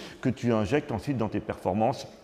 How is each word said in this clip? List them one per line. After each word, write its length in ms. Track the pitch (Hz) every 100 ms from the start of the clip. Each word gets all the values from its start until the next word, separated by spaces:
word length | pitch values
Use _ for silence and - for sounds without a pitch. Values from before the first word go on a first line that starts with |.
| - -
que 80 | 131
tu 240 | 107 120
injectes 400 | 110 101 143 -
ensuite 240 | 113 - 131
dans 120 | 107
tes 120 | 104
performances 680 | - - 98 95 113 135 - -